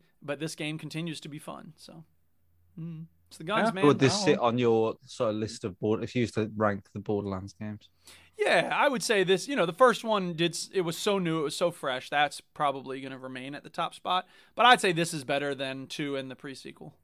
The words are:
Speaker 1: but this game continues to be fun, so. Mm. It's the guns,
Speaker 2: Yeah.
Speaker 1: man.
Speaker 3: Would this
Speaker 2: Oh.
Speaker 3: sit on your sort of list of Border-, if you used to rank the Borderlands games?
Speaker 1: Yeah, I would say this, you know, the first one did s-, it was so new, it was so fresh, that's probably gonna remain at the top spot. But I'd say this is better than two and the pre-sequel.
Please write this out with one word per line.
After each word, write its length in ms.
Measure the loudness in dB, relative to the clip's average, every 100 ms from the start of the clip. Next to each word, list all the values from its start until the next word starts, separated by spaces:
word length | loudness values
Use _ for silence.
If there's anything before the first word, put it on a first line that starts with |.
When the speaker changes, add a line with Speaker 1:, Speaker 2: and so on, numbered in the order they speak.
| _ _
Speaker 1:
but 180 | -8 -6
this 140 | -6
game 240 | -6 -6 -6
continues 420 | -8 -6 -6 -8
to 80 | -12
be 100 | -14
fun, 340 | -14 -14 -16 -20
so. 260 | -20 -20 -20 _ _ _ _ _ _ -14
Mm. 260 | -12 -12 -16 _ _
It's 60 | -14
the 60 | 0
guns, 240 | 2 2
Speaker 2:
Yeah. 20 |
Speaker 1:
man. 160 | 6 6
Speaker 3:
Would 100 | 6
this 160 | 4 4
Speaker 2:
Oh. 40 | 2
Speaker 3:
sit 120 | 4
on 220 | 4 4
your 360 | 4 6 4 -2 -14
sort 240 | -4 -2
of 60 | -2
list 260 | -6 -6
of 160 | -8 -4
Border-, 240 | -2 0
if 100 | -2
you 60 | -2
used 140 | -2 -2
to 160 | -4 0
rank 360 | 0 0 -8
the 60 | -12
Borderlands 540 | -4 -4 -4 -8 -10
games? 360 | -12 -12 -12 -16 _ -20 -20 -20 -4
Speaker 1:
Yeah, 320 | 2 2 2
I 160 | 0 2
would 140 | 0
say 220 | 0 2
this, 240 | 2 0 0
you 80 | -2
know, 100 | -2
the 80 |
first 300 | 4 4 4
one 300 | -2 -2 -2
did 180 | -2 -2
s-, 180 | -2 -6
it 100 | -4
was 140 | -4 -2
so 220 | -2 0
new, 220 | 0 -2
it 20 |
was 140 | -4 0
so 160 | -2
fresh, 400 | -2 -6 -6 -2
that's 300 | 0 0 -2
probably 600 | _ -2 -2 -2 -8 -10
gonna 160 | -10 -12
remain 380 | -12 -12 -12 -14
at 80 |
the 80 | -12
top 240 | -6 -6 -6
spot. 320 | -2 -2 -2 -20 _
But 140 | 6 8
I'd 120 | 10
say 120 | 6
this 240 | 0 -2 -4
is 80 |
better 320 | -2 -2 -2 -6
than 320 | -8 -8 -12
two 280 | -8 -4 -4
and 140 | -8
the 60 | -12
pre-sequel. 580 | -14 -14 -16 -16 -20 _